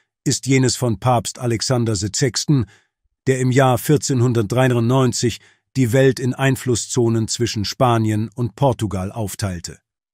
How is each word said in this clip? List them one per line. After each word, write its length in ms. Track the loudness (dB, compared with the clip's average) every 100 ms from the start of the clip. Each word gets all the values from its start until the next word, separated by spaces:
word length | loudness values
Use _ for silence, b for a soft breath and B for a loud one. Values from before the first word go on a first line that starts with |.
| b _ -4
ist 220 | -2 0
jenes 280 | 2 2 0
von 240 | -2 -2
Papst 400 | 0 0 -2 -6
Alexander 560 | -4 -2 -2 0 0 -2
der 140 | -4
Sechsten, 520 | -2 -2 -2 0 0 -2 b b b _ _ -2
der 140 | 0
im 120 | 2
Jahr 260 | 4 4 2
vierzehnhundertdreiundneunzig 1600 | 2 0 2 0 2 0 0 2 2 2 2 2 2 0 -2 -4 b b b -2
die 160 | 2
Welt 260 | 4 4 2
in 140 | -2
Einflusszonen 960 | 0 0 0 0 -2 -2 0 2 0 -2
zwischen 340 | -2 -4 -2
Spanien 680 | -4 0 2 2 2 -2 -4 -6
und 200 | -6 0
Portugal 580 | 0 0 -2 -4 -6
aufteilte. 680 | -8 -8 -6 -6 -6 -12 -18 _ _ _